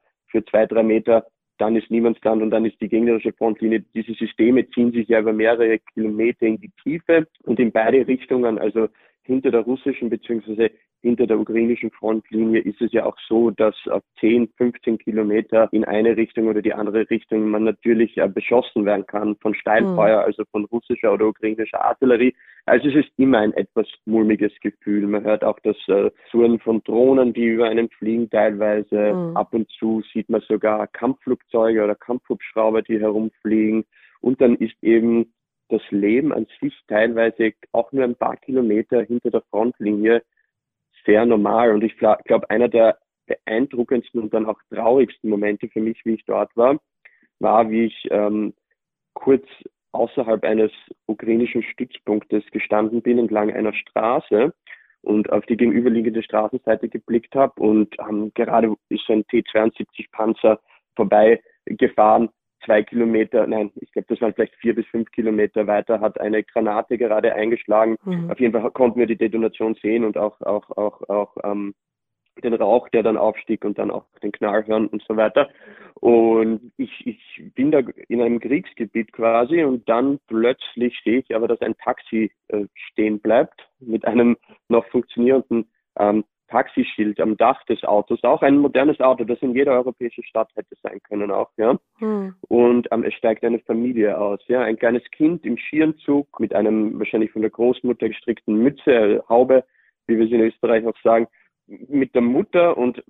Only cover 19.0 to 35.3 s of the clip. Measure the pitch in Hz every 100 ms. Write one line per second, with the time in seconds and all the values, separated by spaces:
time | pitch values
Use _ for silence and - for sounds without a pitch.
19 | 98 104 107 104 110 104 - 107 196 175
20 | 104 107 107 107 104 107 104 117 - 120
21 | 110 101 107 - 110 110 107 - 113 117
22 | 127 117 127 - _ _ - 123 143 143
23 | - - 131 117 107 - 101 113 - -
24 | - 113 107 101 104 - 104 - - 104
25 | 101 104 104 107 110 - 107 101 - 98
26 | 104 - - 117 117 113 113 110 - 110
27 | 131 135 123 117 117 113 113 113 117 -
28 | 110 117 113 110 107 101 107 107 104 104
29 | 104 180 170 165 104 120 107 - 113 110
30 | - 113 104 110 - 107 107 107 104 -
31 | 120 131 - 120 _ 117 113 113 104 104
32 | - 127 - 110 - 110 110 110 107 110
33 | 107 107 110 _ 107 110 110 110 - _
34 | _ _ 123 131 123 120 113 - 113 113
35 | 117 117 113